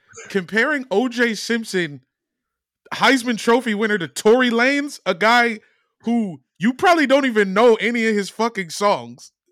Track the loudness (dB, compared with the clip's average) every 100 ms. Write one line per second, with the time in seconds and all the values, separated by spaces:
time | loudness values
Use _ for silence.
0 | _ -20 -6 -6 -4 -2 0 -2 -2 -2
1 | -2 0 -2 -2 -4 -4 -4 -4 -6 -8
2 | _ _ _ _ _ _ _ _ -14 0
3 | 2 2 0 -4 2 0 2 -2 -2 -2
4 | -4 -2 4 4 4 2 0 0 -4 -8
5 | -6 0 2 2 2 -2 _ _ _ _
6 | -4 -2 -2 -8 _ -4 -2 0 2 2
7 | 4 2 2 0 0 4 4 4 2 -2
8 | 0 -2 -4 -4 -4 -4 -10 -2 0 0
9 | -6 -18 -20 _ _